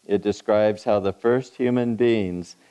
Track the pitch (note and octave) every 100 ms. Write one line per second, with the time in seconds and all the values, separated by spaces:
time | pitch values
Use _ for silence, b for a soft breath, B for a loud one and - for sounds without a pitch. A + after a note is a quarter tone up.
0 | - G2 G#2 - - G#2+ G#2+ G#2+ - G#2
1 | F#2+ - A#2 B2 C3 - B2 B2 A#2+ A2
2 | A#2+ A2+ F#2 F2+ F2 - b